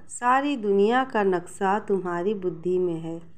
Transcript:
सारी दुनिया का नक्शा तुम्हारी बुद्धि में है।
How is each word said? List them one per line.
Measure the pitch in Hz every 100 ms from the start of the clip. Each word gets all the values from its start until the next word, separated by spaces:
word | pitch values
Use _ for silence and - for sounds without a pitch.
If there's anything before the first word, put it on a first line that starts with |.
| -
सारी | - 240 262 285 269
दुनिया | 208 196 208 247
का | 262 220
नक्शा | 196 180 175 - 196 208
तुम्हारी | 208 190 180 175 185
बुद्धि | 208 180 160 180 180
में | 180 165
है। | 165 165 -